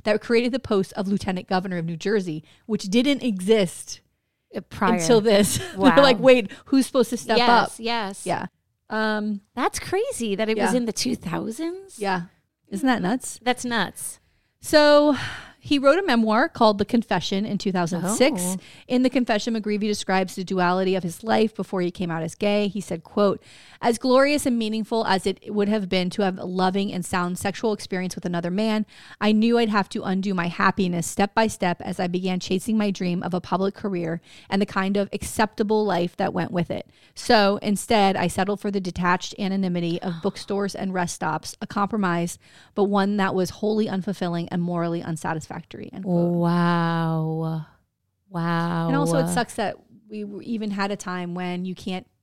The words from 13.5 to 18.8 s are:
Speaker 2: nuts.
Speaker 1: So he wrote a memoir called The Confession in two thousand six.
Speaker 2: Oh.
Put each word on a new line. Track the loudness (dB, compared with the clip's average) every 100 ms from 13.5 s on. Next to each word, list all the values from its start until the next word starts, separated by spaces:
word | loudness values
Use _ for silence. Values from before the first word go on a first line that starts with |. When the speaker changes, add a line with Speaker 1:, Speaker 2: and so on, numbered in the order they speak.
| -2
Speaker 2:
nuts. | -2 -2 -2 -6 -12 -14 _ _ _ _
Speaker 1:
So | 4 6 8 8 6 2 -2 -10 -16 -12
he | -2 2
wrote | 4 4
a |
memoir | 4 2 4 4 2
called | 4 4 4
The | 0
Confession | 0 0 -2 -2 -2
in | -2 -2
two | -2
thousand | 0 0 -2 -2
six. | 2 2 2
Speaker 2:
Oh. | -4 -6 -10 -16